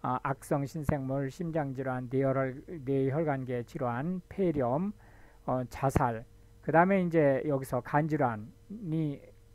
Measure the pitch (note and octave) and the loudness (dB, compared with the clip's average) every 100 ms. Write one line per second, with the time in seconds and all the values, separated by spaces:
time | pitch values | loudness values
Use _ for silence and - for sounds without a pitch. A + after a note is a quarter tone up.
0 | C3+ B2+ C#3 C#3+ - D3 C#3 E3 C#3+ D3+ | -2 -2 0 -2 0 -2 -2 -2 -2 -2
1 | C3 C#3 C3+ - E3+ D#3+ C#3+ C3 C3 B2+ | -2 -2 -2 -4 -4 -2 -2 -4 -4 -4
2 | B2 C3 C3+ C3+ C3 B2+ D3+ E3+ C3 C#3 | -2 0 2 2 0 -4 -12 -10 -2 2
3 | C3+ C3 D#3+ C3+ B2 B2 A#2 - B2 A#2+ | 2 0 0 -2 -2 -6 -6 -6 -4 -2
4 | D#3 F#3 - - F#3 D3+ A#2+ C3 G3 - | -4 -6 -8 -2 0 2 0 0 -2 -6
5 | - - - - - B2+ B2 - C3+ - | -18 -20 -20 -14 -4 -4 -4 -2 0 2
6 | B2+ A2+ A#2 - - - - D3+ F3+ G3 | 0 -2 -10 -20 -20 -14 2 6 6 4
7 | F3+ D#3+ D3 C3+ D3+ C#3 C3 B2+ - D3 | 4 4 4 4 0 -2 -2 -4 0 2
8 | D#3 D3+ C3+ A2 G#2+ - - A3+ F#3+ D#3 | 2 2 0 0 -10 -18 -16 -12 -4 -2
9 | D#3 C#3+ - - - | -2 -4 -12 -20 -20